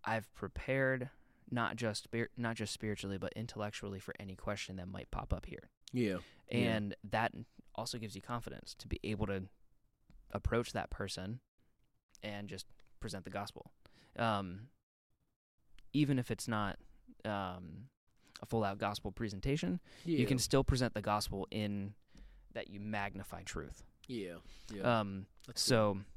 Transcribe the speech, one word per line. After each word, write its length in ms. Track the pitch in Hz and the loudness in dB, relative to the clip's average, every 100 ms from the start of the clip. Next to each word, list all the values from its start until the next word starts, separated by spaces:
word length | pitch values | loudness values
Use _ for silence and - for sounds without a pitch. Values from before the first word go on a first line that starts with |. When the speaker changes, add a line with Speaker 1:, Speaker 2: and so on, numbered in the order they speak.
| - | 0
Speaker 1:
I've 260 | 110 101 - | 0 -2 -8
prepared 720 | 98 - - 135 131 131 123 - - - - | -6 -4 0 4 4 2 -2 -10 -20 -20 -2
not 280 | 120 113 117 | 2 2 2
just 260 | 117 101 | 0 0
spir-, 260 | - 117 - - | -2 -2 -2 0
not 180 | 120 113 | -2 0
just 160 | 104 | -2
spiritually, 440 | - 110 101 98 95 | -2 -2 -2 -2 -2
but 160 | 98 - | -4 -4
intellectually 640 | 110 107 104 - 101 95 | -6 -2 -4 -4 -6 -6
for 140 | - - | -6 -8
any 160 | 98 92 | -8 -4
question 400 | - 101 - 95 | -2 -2 -4 -6
that 120 | 92 | -6
might 220 | 95 - | -8 -4
pop 240 | - - | -4 0
up 140 | - - | 0 0
here." 240 | - - _ - | -10 -12 _ -4
Speaker 2:
Yeah. 240 | 123 110 90 - - - | 2 2 2 -4 -20 -2
Yeah. 60 | 120 | 2
Speaker 1:
And 360 | 120 110 101 - 104 | 4 4 0 -4 0
that 220 | 110 113 - - - - | 2 2 0 -12 -16 -10
also 240 | - 113 120 | -6 -4 -4
gives 160 | 107 95 | -6 -8
you 60 | |
confidence 540 | - 120 - - - - | -4 -4 -4 -10 -12 -14
to 100 | - | -6
be 120 | - | -2
able 220 | - 104 104 | 0 0 2
to 200 | 98 95 - - _ _ _ _ - - | 0 -4 -12 -20 _ _ _ _ -20 -6
approach 380 | - - 117 120 | 0 4 4 4
that 180 | 107 - | -2 -2
person 520 | - 98 - 92 127 _ _ _ _ _ _ _ - | -2 -2 -2 -4 -6 _ _ _ _ _ _ _ -10
and 240 | 107 101 101 | -6 -6 -6
just 180 | 95 - - - - | -8 -10 -16 -20 -8
present 240 | 113 95 90 | -6 -6 -4
the 40 | |
gospel. 400 | 98 101 - - _ - - - - | -4 -4 -8 -16 _ -20 -20 -12 2
Um, 500 | 113 104 92 92 120 _ _ _ _ _ _ _ _ _ _ - - | 4 4 0 -6 -12 _ _ _ _ _ _ _ _ _ _ -16 -2
even 260 | 143 143 131 | 4 6 4
if 120 | 120 | 2
it's 160 | 113 - | -2 0
not, 320 | 110 101 - - - - - 110 | 2 2 -2 -12 -20 -20 -6 -2
um, 640 | 101 92 90 90 98 123 _ _ _ - - | 0 0 -4 -8 -10 -12 _ _ _ -20 -16
a 40 | - | -2
full-out 320 | 113 101 98 | 2 2 2
gospel 340 | 104 107 101 | 0 0 -6
presentation, 720 | - 110 98 135 151 180 180 - - 170 | -4 -4 0 0 2 2 -2 -4 -8 0
you 140 | 151 | 4
Speaker 2:
Yeah. 60 | 147 | 6
Speaker 1:
can 120 | 127 | 4
still 240 | - 135 | 6 6
present 300 | 131 127 120 | 8 6 4
the 80 | 104 | 2
gospel 480 | 104 104 - 98 92 | 4 4 2 -2 -2
in 440 | 107 104 101 98 104 _ - - - - | 0 0 0 -2 -8 _ -18 -18 -20 -10
that 160 | 117 - | -8 -8
you 100 | 101 | -6
magnify 640 | 104 107 101 98 98 85 | -2 -2 -2 -4 -8 -8
truth. 400 | 92 - 71 - - - - | -4 -4 -4 -10 -16 -18 -6
Speaker 2:
Yeah, 300 | 123 92 85 - - - | -4 -4 -6 -12 -16 -10
yeah. 260 | 104 120 117 | 0 4 4
Speaker 1:
Um, 240 | 101 98 95 - - | 4 -4 -8 -14 -8
Speaker 2:
That's 140 | - | 0
Speaker 1:
so 380 | - 120 107 98 - | 6 8 6 4 -4